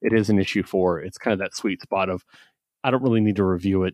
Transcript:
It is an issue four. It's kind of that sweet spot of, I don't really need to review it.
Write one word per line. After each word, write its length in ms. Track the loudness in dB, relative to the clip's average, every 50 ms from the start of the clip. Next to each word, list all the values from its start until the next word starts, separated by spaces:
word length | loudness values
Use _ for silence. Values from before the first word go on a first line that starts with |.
It 100 | -2 2
is 200 | 2 2 4 4
an 80 | 2 2
issue 240 | 2 0 -2 -4 -4
four. 360 | -2 0 0 2 2 0 -2
It's 200 | -6 -10 -14 -6
kind 140 | -4 -2 -2
of 60 | -2
that 160 | -4 -8 -8
sweet 280 | -6 -4 -4 -4 -6 -6
spot 260 | -4 -2 -2 -2 -2
of, 160 | -4 -6 -8 _ -20 -20 -20 _ _ _ _ _ _ _ -2
I 60 | -2
don't 140 | 0 0 2
really 180 | 2 2 2
need 140 | 2 2 2
to 100 | 2 2
review 380 | 2 0 0 0 0 0 2 0
it. 100 | -2